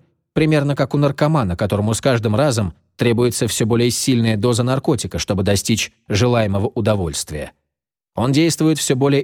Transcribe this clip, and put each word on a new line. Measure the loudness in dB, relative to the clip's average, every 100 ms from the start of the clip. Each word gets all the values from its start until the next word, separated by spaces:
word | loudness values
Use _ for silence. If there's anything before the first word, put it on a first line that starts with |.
| _ _ _
примерно | -2 2 2 0 -2
как | -2
у | 0
наркомана, | 0 2 0 2 0 -2
которому | -2 0 0
с | 0
каждым | 0 0 0 0
разом | 0 0 -4 -6 _ -2
требуется | 0 2 0 0 -2
все | -2 0
более | 2 2
сильная | 0 0 2 2 0
доза | 0 0
наркотика, | 0 -2 0 -2 -4 -6
чтобы | -4 -2
достичь | 0 0 0 -2 -4 -10 -4
желаемого | 0 2 2 0 -2 -2
удовольствия. | -2 0 0 -2 -6 -8 -10 -10 -16 _ _ _ _ _ -4
Он | 0
действует | 2 2 2 0 0
все | 0 0
более | 2 2